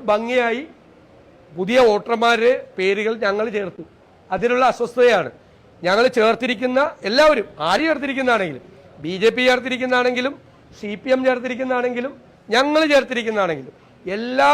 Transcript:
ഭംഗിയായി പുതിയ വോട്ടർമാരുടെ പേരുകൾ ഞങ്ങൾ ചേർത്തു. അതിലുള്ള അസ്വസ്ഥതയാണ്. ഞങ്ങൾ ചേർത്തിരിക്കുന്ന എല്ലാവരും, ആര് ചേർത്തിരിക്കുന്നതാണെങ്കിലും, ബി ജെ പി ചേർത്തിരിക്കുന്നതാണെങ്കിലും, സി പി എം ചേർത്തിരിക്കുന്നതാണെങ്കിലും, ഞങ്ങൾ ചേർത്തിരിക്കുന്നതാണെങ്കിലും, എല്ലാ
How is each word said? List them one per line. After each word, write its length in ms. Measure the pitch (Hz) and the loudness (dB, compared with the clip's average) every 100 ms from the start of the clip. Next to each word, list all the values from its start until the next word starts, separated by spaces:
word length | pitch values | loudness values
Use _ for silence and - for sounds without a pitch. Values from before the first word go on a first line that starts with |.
| 226 | -2
ഭംഗിയായി 520 | 208 233 254 233 233 311 - _ - - - - - - 156 | -2 0 0 0 -4 -8 -18 _ -20 -20 -20 -20 -20 -14 -8
പുതിയ 220 | 185 247 240 | 0 4 4
വോട്ടർമാരുടെ 680 | 208 - 233 233 233 233 277 - - | 2 -2 0 2 2 2 0 -4 -4
പേരുകൾ 360 | 190 202 214 226 208 | -2 0 -2 -2 -2
ഞങ്ങൾ 200 | 208 220 202 | -2 -4 -4
ചേർത്തു. 280 | 190 - 160 _ _ _ - 185 | -8 -10 -18 _ _ _ -8 -4
അതിലുള്ള 280 | 233 247 254 | 0 2 0
അസ്വസ്ഥതയാണ്. 580 | 240 240 240 247 202 135 - _ _ - - 170 | 0 -4 2 4 4 0 -10 _ _ -20 -6 0
ഞങ്ങൾ 180 | 202 254 247 | 2 2 2
ചേർത്തിരിക്കുന്ന 640 | 220 220 247 220 254 254 302 - 196 | 2 2 -2 -2 -2 0 0 -4 -2
എല്ലാവരും, 380 | 247 311 277 196 - 156 | 4 4 4 -2 -4 -2
ആര് 140 | 202 320 | 0 0
ചേർത്തിരിക്കുന്നതാണെങ്കിലും, 760 | 294 277 262 254 226 180 127 - - - - | -2 -4 -2 0 0 -2 -8 -16 -20 -20 -12
ബി 100 | 156 185 | -8 0
ജെ 60 | 220 240 | 0 2
പി 80 | 254 | 2
ചേർത്തിരിക്കുന്നതാണെങ്കിലും, 840 | 247 247 247 254 247 247 247 254 285 - - - - | 2 -2 -4 0 0 0 0 -4 -6 -18 -20 -20 -14
സി 120 | 208 202 | -12 -8
പി 80 | 262 262 | -2 0
എം 60 | 262 | 2
ചേർത്തിരിക്കുന്നതാണെങ്കിലും, 880 | 247 247 240 254 247 247 240 262 - - _ - 220 | 0 -2 -6 -4 -2 -2 -4 -8 -10 -20 _ -2 0
ഞങ്ങൾ 260 | 285 302 311 | 2 2 4
ചേർത്തിരിക്കുന്നതാണെങ്കിലും, 800 | 285 240 240 226 214 185 151 127 - _ _ 180 | 2 2 -4 -4 -2 -2 -4 -10 -20 _ _ -10
എല്ലാ 440 | 202 240 254 277 | -8 -4 2 4